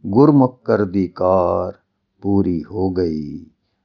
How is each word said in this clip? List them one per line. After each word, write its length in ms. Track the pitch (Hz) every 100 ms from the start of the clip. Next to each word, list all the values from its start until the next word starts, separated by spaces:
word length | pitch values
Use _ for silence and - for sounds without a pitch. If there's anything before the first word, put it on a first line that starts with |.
| -
ਗੁਰਮੁਖ 560 | 104 151 143 127 -
ਕਰਦੀ 440 | - 107 101 98 90
ਕਾਰ 640 | - 92 92 87 92 90 - _ _ _ _
ਪੂਰੀ 420 | 98 101 92 85
ਹੋ 260 | 76 98 95
ਗਈ। 560 | 92 87 78 73 76 80 _ _ _